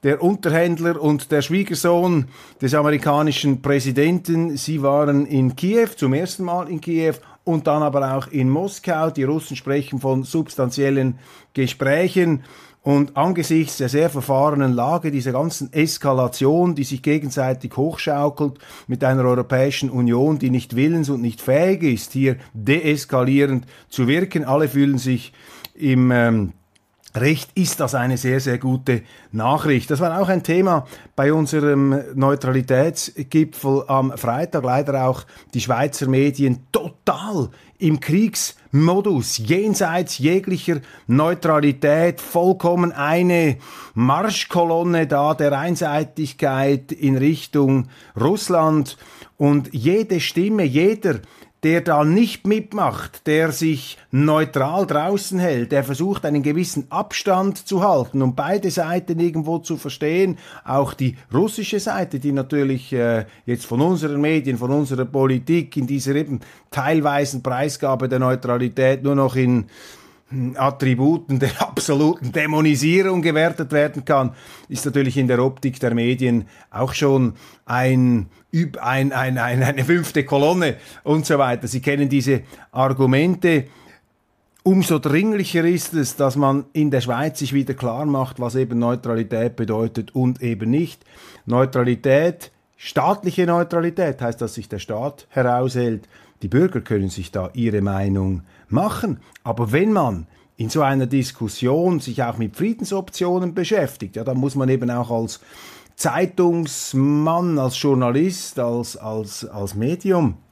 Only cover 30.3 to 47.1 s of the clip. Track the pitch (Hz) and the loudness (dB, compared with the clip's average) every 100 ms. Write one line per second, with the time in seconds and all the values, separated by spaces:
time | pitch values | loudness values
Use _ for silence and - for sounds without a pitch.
30.3 | 185 - 170 190 165 127 - - - 139 | 0 0 2 2 0 -2 -18 -12 0 2
31.3 | 156 147 156 147 139 139 135 131 131 135 | 2 2 2 2 4 4 2 -2 0 2
32.3 | 139 131 131 127 127 156 170 - - 135 | 2 0 0 2 2 2 0 -10 -10 0
33.3 | 160 156 - 135 135 - 135 135 123 120 | 2 2 -2 0 0 2 0 0 -2 -4
34.3 | 120 175 160 123 127 143 139 131 127 - | -2 -2 -2 0 0 0 0 0 -2 -8
35.3 | - - 123 110 120 139 - 131 135 143 | -20 -8 -6 -2 0 0 -2 0 2 2
36.3 | 139 139 127 - - 165 - - 156 202 | 2 0 0 -2 -4 -4 -6 -4 -4 -4
37.3 | 196 117 - - _ 170 151 - 170 220 | -4 -4 -8 -20 _ 0 0 2 2 2
38.3 | - - - _ 139 165 185 202 156 - | 0 -8 -10 _ 4 4 4 2 0 -2
39.3 | - 110 175 214 196 185 170 175 - 135 | -6 0 0 2 0 0 -2 -4 -2 0
40.3 | 185 196 180 - 156 - - - 127 156 | 0 0 -4 -2 -4 -6 -18 0 2 2
41.3 | 175 165 156 147 131 147 151 170 170 - | 0 2 4 4 2 2 4 2 0 -4
42.3 | 170 180 185 170 175 175 170 143 165 180 | 2 2 2 2 2 0 0 0 2 4
43.3 | 175 160 131 - - - 110 123 147 185 | 4 2 0 -8 -20 -10 0 2 2 0
44.3 | 170 - 175 170 165 170 170 156 143 147 | -4 -2 0 2 2 2 2 2 2 0
45.3 | 156 147 139 165 165 165 147 151 - 147 | 2 0 0 -2 -2 -2 -2 -4 -6 -8
46.3 | - 143 135 139 139 135 156 143 | -2 -2 0 2 0 -2 -2 0